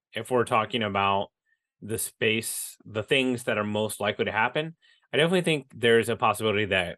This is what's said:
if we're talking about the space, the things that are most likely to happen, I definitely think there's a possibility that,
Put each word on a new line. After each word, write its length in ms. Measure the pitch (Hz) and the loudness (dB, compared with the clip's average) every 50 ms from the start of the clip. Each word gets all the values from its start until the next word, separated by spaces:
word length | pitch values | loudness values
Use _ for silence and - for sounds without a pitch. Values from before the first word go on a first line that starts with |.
| _ _ - | _ _ -8
if 160 | 107 110 - | -8 -4 0
we're 140 | 127 123 113 | 0 0 2
talking 400 | - 127 113 107 107 - 120 110 | 2 2 0 0 0 -2 -2 -2
about 440 | 104 98 98 98 98 98 98 98 - _ _ _ _ _ _ _ _ _ _ | 0 0 2 2 2 2 0 -2 -4 _ _ _ _ _ _ _ _ _ _
the 160 | - 104 110 101 | -8 -8 -6 -6
space, 800 | - - - _ 123 110 110 113 107 - - - - - - _ _ | -6 -8 -6 _ 0 0 0 0 -2 -4 -8 -8 -10 -12 -14 _ _
the 180 | - 104 110 104 | -8 -6 -6 -2
things 400 | - 151 135 131 127 123 120 - | 0 0 0 2 0 -2 -2 -2
that 140 | - 113 104 | -2 -2 -2
are 60 | 104 | -2
most 380 | 104 107 110 107 104 - - | -2 -2 -2 -2 -2 -4 -2
likely 240 | 104 104 104 - 113 | -2 -2 -2 -2 -2
to 60 | 101 | -2
happen, 440 | - 110 113 123 - 151 156 165 165 - _ _ _ _ _ _ - | 0 0 0 0 0 -4 -6 -6 -10 -16 _ _ _ _ _ _ 0
I 40 | 131 | 0
definitely 240 | 156 170 190 180 | 2 2 2 2
think 260 | 170 165 160 143 131 - - | 2 0 -2 -2 -4 -8 -8
there's 360 | 123 113 117 117 117 110 117 | 0 4 4 6 6 4 2
a 60 | 113 - | 0 2
possibility 480 | 123 110 104 - 110 110 101 104 107 | 2 2 2 2 0 0 0 0 0
that, 320 | 90 98 92 87 87 - | 2 0 0 0 -2 -6